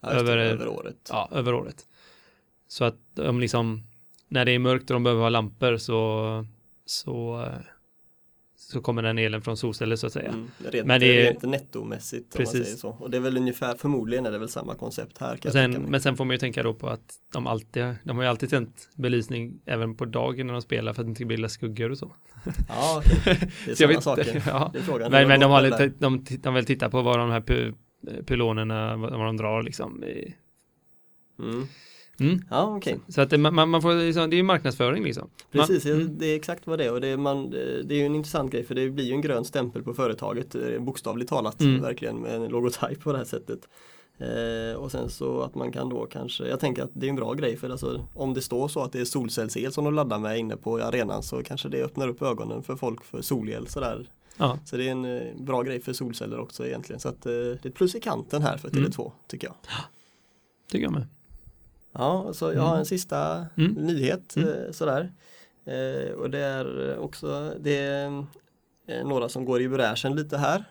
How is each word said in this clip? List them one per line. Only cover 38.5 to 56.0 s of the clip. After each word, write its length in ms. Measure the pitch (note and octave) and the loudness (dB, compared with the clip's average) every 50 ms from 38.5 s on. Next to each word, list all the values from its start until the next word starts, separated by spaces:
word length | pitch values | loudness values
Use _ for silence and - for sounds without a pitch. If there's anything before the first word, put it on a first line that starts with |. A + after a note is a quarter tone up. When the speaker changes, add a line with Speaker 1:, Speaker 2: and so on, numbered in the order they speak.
| B2+ | -2
Speaker 1:
grej, 120 | A#2+ A#2+ | -4 -4
för 100 | - C3 | -2 -2
det 160 | B2+ C3 C3+ | 0 0 0
blir 140 | C3+ C#3+ C3+ | 0 -2 -2
ju 80 | B2 B2 | 0 0
en 80 | D3 | 0
grön 240 | D3 D3+ C3+ A#2 A#2+ | 0 0 0 0 -2
stämpel 380 | - - C#3 B2 A#2+ A#2 A#2+ B2+ | -2 -2 -2 -2 -2 -4 -6 -8
på 120 | - A#2+ | -6 -2
företaget, 600 | B2+ C3 A#2+ A2 - - G#2+ G#2 A#2+ C3 - - | 0 0 0 0 -2 -4 -4 -4 -4 -6 -6 -6
eh, 240 | A#2+ A#2+ A#2+ A#2 A#2 | -4 -4 -2 -2 -2
bokstavligt 480 | B2 B2+ C3 - - - G#2 A#2 A#2+ B2 | -4 -4 -6 -6 -6 -4 -4 -4 -4 -2
talat, 300 | D#3 C3+ A2 G#2+ G#2+ - | -2 0 0 -2 0 4
Speaker 2:
Mm. 220 | D#3 C#3 C3 B2+ B2 | 4 6 6 4 2
Speaker 1:
verkligen, 340 | B2 A#2+ - B2 A#2 A2 | -2 -4 -4 -4 -6 -4
med 180 | A#2 A#2 A#2 A2+ | -4 -4 -4 -4
en 140 | A2+ A2+ A2+ | -4 -4 -2
logotyp 520 | A#2 A#2+ A#2+ B2 A#2+ - - - C#3+ C#3 | 0 2 0 0 0 0 -4 -4 -4 -4
på 120 | - D3+ C#3+ | -4 -2 -2
det 60 | C3 | -2
här 60 | A#2+ | -4
sättet. 440 | - - A2+ - - A2+ A#2 - _ _ - - - - - _ _ _ _ | -6 -8 -8 -6 -8 -10 -10 -10 _ _ -20 -20 -20 -20 -20 _ _ _ _
Eh, 580 | B2 B2 A#2 A#2 A#2 A#2 A2+ A2+ A2+ A2+ A#2 | -6 -6 -4 -4 -4 -4 -4 -4 -6 -6 -6
och 140 | A#2+ C#3 C#3 C3 | -8 -8 -6 -6
sen 180 | B2+ A#2+ G#2+ | -4 -4 -6
så 300 | - - C3+ C2+ - - | -6 -4 -4 -2 -2 -2
att 140 | C2 B1+ - | -4 -4 -6
man 180 | C3+ B1+ B1 B1 | -6 -6 -6 -4
kan 160 | - C2 - | -4 -4 -4
då 180 | B2+ A#2+ A2+ | -4 -6 -6
kanske, 420 | A#2 - C#3 C3 A#2+ - - - B2 | -6 -8 -8 -8 -6 -6 -6 -4 -4
jag 120 | B2+ C3 | -4 -2
tänker 220 | - C#3 B2 - C3+ | -2 -2 -2 -2 -6
att 80 | B2+ - | -8 -6
det 140 | C3+ C3 | -4 -4
är 40 | C3+ | -2
en 60 | C#3 | -2
bra 160 | C3+ - A2+ A#2+ | -2 -4 -4 -4
grej, 220 | D3 - B2 A2+ | -2 -2 -2 -4
för 140 | - - B2+ | -4 -6 -8
alltså, 360 | B2+ B2+ - C3 B2 B2+ B2+ - - | -8 -6 -6 -4 -4 -6 -8 -10 -8
om 200 | - C#3 C3+ B2+ | -6 -4 -2 -2
det 80 | B2+ B2 | -2 -4
står 260 | - B2 A#2+ C3+ D3 | -2 -2 -2 -2 -2
så 120 | D3 D#3 C3 | -2 -4 -6
att 100 | A#2+ - | -4 -4
det 80 | B2+ | -6
är 40 | B2 | -6
solcellsel 680 | A#2+ - C#3 B2 A2+ - - A2+ A2 - A#2 A2+ C3 C3+ | -2 -2 -2 -4 -2 -2 -4 -4 -4 -4 -4 -4 -4 -4
som 120 | - D3 | -2 -2
de 100 | D3 D3 | 0 2
laddar 240 | D3+ D3 B2+ G#2+ G#2 | 0 0 0 -2 -2
med 200 | G#2+ G#2+ A2 A#2 | -2 -2 -2 -2
inne 180 | A2+ A2 G#2+ | -2 -4 -6
på 220 | G#2+ - A2 A#2 A#2 | -6 -4 -4 -2 -2
arenan, 440 | A#2 A2+ A#2+ B2+ A2+ G2+ G2+ G#2 - | -2 0 0 0 0 0 -2 -4 -6
så 200 | - - B2 B2 | -6 -8 -8 -8
kanske 260 | - B2+ B2 - C#3 | -6 -8 -8 -6 -4
det 140 | C#3 C3 C3 | -4 -4 -4
öppnar 260 | C3 - - C3+ B2+ | -4 -4 -4 -4 -4
upp 140 | A#2+ B2 C#3 | -2 -2 -2
ögonen 400 | C3+ A#2+ A2+ A2+ A2 A2+ A#2 C3 | -2 -2 -2 -4 -6 -6 -8 -8
för 140 | - C3 | -8 -8
folk 280 | C3 - B2 A2+ A2+ - | -4 -4 -4 -4 -6 -12
för 180 | - - A#2+ A#2+ | -12 -12 -10 -4
solel 440 | - C#3+ B2 G#2+ G#2+ A2 A2+ A#2+ | -2 -2 -2 -2 -4 -6 -8 -8
sådär. 400 | - - C#3+ C3 A#2+ A2 A2+ A#2+ - _ _ _ _ - | -8 -8 -6 -4 -4 -6 -6 -10 -16 _ _ _ _ -6
Speaker 2:
Ja. 220 | - D#3+ C3 B2 D3 - | 0 0 0 0 -2 -8
Speaker 1:
Så 120 | - - | -8 -4
det 120 | B2 B2+ C3 | -2 -2 -2
är 40 | C3 | -2
en, 120 | C3 B2+ | -2 -4
eh, 180 | B2+ B2 B2 A#2+ A#2 A2+ | -4 -4 -6 -6 -8 -10
bra 260 | B2 C3 C3+ B2+ B2 A#2+ | -10 -6 -2 0 0 0
grej 180 | C3 C3 B2 | -2 -4 -6
för 120 | A#2+ - B2+ | -6 -6 -6
solceller 480 | - | -6